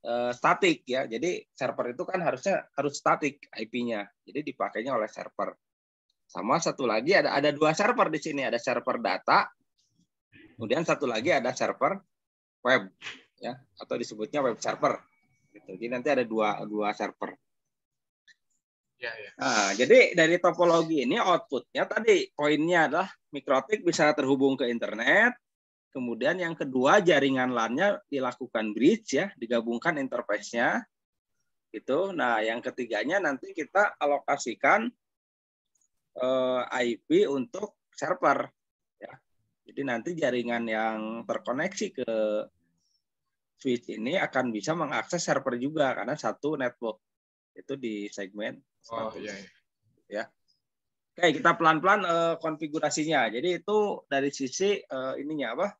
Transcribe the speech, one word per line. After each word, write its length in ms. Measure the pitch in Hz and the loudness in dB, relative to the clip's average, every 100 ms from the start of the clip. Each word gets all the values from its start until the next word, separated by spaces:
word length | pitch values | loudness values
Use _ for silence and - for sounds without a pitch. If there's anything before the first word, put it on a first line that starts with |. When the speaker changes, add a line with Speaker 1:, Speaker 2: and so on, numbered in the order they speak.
| - | -4
Speaker 1:
Eh, 260 | 120 120 | -2 -2
statik, 560 | 123 151 175 185 156 - | 0 2 4 2 2 -2
ya. 160 | 127 | -4
Jadi 400 | 135 113 170 175 - | -2 -4 -2 -4 -10
server 400 | - 127 - 120 | -6 -4 -2 -6
itu 160 | 123 175 | -6 -6
kan 160 | 185 | -2
harusnya 400 | 156 127 196 185 - | -2 -2 0 -2 -2
harus 240 | - 143 139 | -4 -4 -2
statik 480 | 156 160 147 131 - | 0 0 0 -6 -18
I 160 | - 113 | -12 -8
P-nya. 400 | 123 120 110 101 _ | -6 -4 -4 -8 _
Jadi 160 | - 139 151 | -12 -8 -8
dipakainya 480 | - 98 107 120 123 | -6 -4 -4 -4 -2
oleh 160 | 107 | -4
server. 400 | - - - 95 - _ _ _ _ _ _ _ | -6 -14 -6 -6 -6 _ _ _ _ _ _ _
Sama 300 | 90 98 156 | -8 0 0
satu 320 | 165 - 127 | 0 -2 -2
lagi 240 | 107 135 | 0 2
ada, 240 | 190 - 139 | 2 4 2
ada 160 | 147 | 0
dua 240 | 143 151 160 | 2 2 2
server 320 | 240 226 185 | 0 2 0
di 100 | 156 | 0
sini, 240 | 165 143 127 | -6 -4 -2
ada 80 | 117 | -2
server 420 | - 120 123 120 | -2 -2 -2 -2
data, 480 | 110 92 - 165 - _ _ _ _ _ _ _ _ - - - | -2 -2 2 2 2 _ _ _ _ _ _ _ _ -20 -20 -12
kemudian 260 | 110 135 | -2 -2
satu 240 | 165 151 135 | 2 0 0
lagi 240 | 113 135 | -2 2
ada 220 | 151 123 | 2 0
server 460 | 127 110 - 143 196 _ _ _ _ _ _ | -2 -2 0 -2 -2 _ _ _ _ _ _
web, 260 | 123 127 95 _ - - _ _ | 2 2 0 _ -18 -18 _ _
ya, 160 | 113 131 _ _ | -10 -10 _ _
atau 160 | 110 | -8
disebutnya 480 | 127 117 107 107 147 | -6 -6 -8 -6 -2
web 160 | 131 110 | -2 -2
server. 400 | - 110 147 117 _ _ _ _ _ | -6 0 0 0 _ _ _ _ _
Gitu. 240 | - - 95 | -20 -18 -10
Jadi 80 | 117 | -8
nanti 220 | 127 123 | -4 0
ada 140 | 135 117 | 0 0
dua, 380 | 110 107 101 104 | 0 0 -2 -6
dua 240 | 107 104 104 | -2 -2 -2
server. 420 | 101 - - - _ _ _ _ _ _ _ _ _ _ _ _ _ _ _ _ | -6 -6 -10 -10 _ _ _ _ _ _ _ _ _ _ _ _ _ _ _ _
Speaker 2:
Ya, 160 | 120 | -12
ya. 180 | 113 101 - | -10 -16 -6
Speaker 1:
Nah, 320 | 131 117 98 101 | 0 2 2 2
jadi 400 | 131 247 208 175 | 8 8 8 4
dari 240 | 160 175 | 4 4
topologi 640 | 180 165 175 165 160 160 | 2 4 4 4 2 0
ini 160 | 123 220 | 0 0
outputnya 640 | 196 170 - 131 - 135 | 2 2 0 -6 -6 -4
tadi 480 | 190 214 220 190 135 | -2 0 4 4 2
poinnya 560 | - 147 151 160 175 151 | -2 0 2 4 4 4
adalah 200 | 156 190 - _ | 2 -2 -8 _
mikrotik 560 | 143 - 135 - 208 | -12 0 0 2 -2
bisa 260 | 175 160 151 151 | 0 4 4 4
terhubung 400 | 131 139 135 135 | 2 4 4 2
ke 100 | 123 | -2
internet. 680 | 117 104 107 120 175 233 240 _ _ _ _ _ | -2 -4 -2 2 6 4 2 _ _ _ _ _
Kemudian 420 | 139 123 113 139 180 | -8 -6 -2 0 0
yang 160 | 170 | -4
kedua 480 | 165 147 127 131 196 | -4 -2 2 6 6
jaringan 560 | 180 151 139 131 127 123 | 6 4 4 2 0 0
lan-nya 440 | 113 127 202 - _ | -2 0 0 0 _
dilakukan 640 | 139 127 123 127 113 110 104 | -4 -4 -6 -6 -4 -4 4
bridge 400 | 135 220 - 135 | 4 4 0 -2
ya, 160 | 196 - | -2 -6
digabungkan 600 | 113 120 117 117 170 151 | -2 -2 0 -2 -2 -2
interface-nya. 880 | 135 123 - 104 - 120 131 214 - _ _ _ _ _ _ _ _ | -4 -6 -4 -6 -4 0 0 0 -6 _ _ _ _ _ _ _ _
Gitu. 400 | 110 - 135 196 | -14 -2 0 0
Nah, 280 | 175 127 113 | 0 0 2
yang 160 | 110 117 | 0 -2
ketiganya 560 | 123 123 117 107 120 190 | -6 -8 -4 -2 0 0
nanti 320 | 165 135 - - | 0 -4 -8 -10
kita 400 | 143 190 208 - | -2 2 2 2
alokasikan, 880 | 147 143 - 143 - 110 135 196 233 _ _ _ _ _ _ _ _ _ _ _ _ - | 0 0 0 -4 -4 -2 2 2 2 _ _ _ _ _ _ _ _ _ _ _ _ -6
eh, 460 | 127 131 127 127 120 127 | 0 0 0 0 -2 -2
I 120 | 123 113 | -2 -2
P 280 | _ 170 185 | _ 2 4
untuk 520 | 139 120 185 208 _ _ | 0 -4 -8 -10 _ _
server. 560 | - 151 180 160 135 139 _ _ _ _ _ | -10 -4 2 2 2 0 _ _ _ _ _
Ya. 160 | 101 - _ _ _ _ _ | -20 -20 _ _ _ _ _
Jadi 140 | - | -8
nanti 260 | 139 117 110 175 | -4 -4 -4 -2
jaringan 480 | 143 123 120 117 117 | 0 0 -2 -4 -2
yang 560 | 110 110 110 110 113 113 | -2 -2 -2 -6 -8 -6
terkoneksi 580 | 113 - 127 180 - 202 - | -6 -4 -4 -4 -4 -8 -6
ke 140 | 123 113 107 107 - _ _ _ _ _ _ _ _ _ _ _ | -4 0 0 -2 -6 _ _ _ _ _ _ _ _ _ _ _
switch 320 | 135 120 - | -2 -2 -4
ini 280 | 110 113 180 | -8 -4 -2
akan 320 | 151 131 123 | -2 -2 -2
bisa 200 | 107 98 | -4 -4
mengakses 520 | 170 147 120 - 175 | -2 -2 -4 -4 -6
server 320 | 170 139 135 120 | -2 -2 -2 -4
juga 400 | 135 156 135 117 | -4 0 0 0
karena 160 | 104 | -6
satu 440 | 151 117 101 143 151 | -4 -4 -4 -4 -2
network 440 | 127 - 117 - _ _ _ _ _ - | -4 -4 -8 -8 _ _ _ _ _ -20
itu 200 | - 135 | -10 -8
di 320 | 123 107 101 | -6 -6 -8
segmen 480 | - 95 101 110 - _ _ - | -10 -12 -8 -10 -10 _ _ -12
Speaker 2:
Oh, 240 | 113 110 | -8 -8
Speaker 1:
seratus. 80 | 98 | -8
Speaker 2:
iya, 160 | 104 | -10
iya. 160 | 98 95 _ _ _ _ _ _ | -12 -14 _ _ _ _ _ _
Speaker 1:
Ya. 180 | 104 110 _ _ _ _ _ _ _ _ | -8 -8 _ _ _ _ _ _ _ _
Oke, 300 | - 175 139 | 2 2 4
kita 180 | 170 165 | 2 4
pelan-pelan, 480 | 160 156 175 208 185 | 4 4 4 2 4
eh, 280 | 170 165 160 | 2 2 0
konfigurasinya. 880 | 160 156 160 151 147 151 151 151 113 | -4 -6 -6 -2 -2 -2 0 2 2
Jadi 320 | 113 165 175 | 0 -2 -4
itu 400 | - 214 208 - _ | 0 2 2 -2 _
dari 240 | 139 139 | 0 0
sisi, 480 | - 131 - 190 202 | -2 -6 -2 0 0
eh, 360 | - 131 131 135 | -4 -6 -6 -6
ininya 400 | 139 156 123 127 | -6 -4 -4 -2
apa? 100 | 202 - | -4 -4